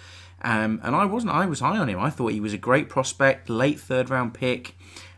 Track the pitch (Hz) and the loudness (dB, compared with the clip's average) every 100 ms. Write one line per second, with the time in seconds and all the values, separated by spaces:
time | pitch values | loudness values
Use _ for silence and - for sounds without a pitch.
0 | - - - - - 110 110 110 - 151 | -20 -20 -20 -8 0 2 2 0 0 2
1 | 202 226 220 147 190 143 131 208 139 90 | 2 0 0 0 0 0 0 0 0 0
2 | 131 - 113 110 104 101 120 135 - 135 | -2 0 -2 0 -2 -2 2 2 2 -2
3 | 127 - 135 131 - 113 139 147 - 131 | -2 2 2 2 -2 0 2 0 -2 -2
4 | 123 131 120 - 127 123 - - - - | 0 -2 -4 -2 -2 -2 -6 -18 -20 -20
5 | - | -20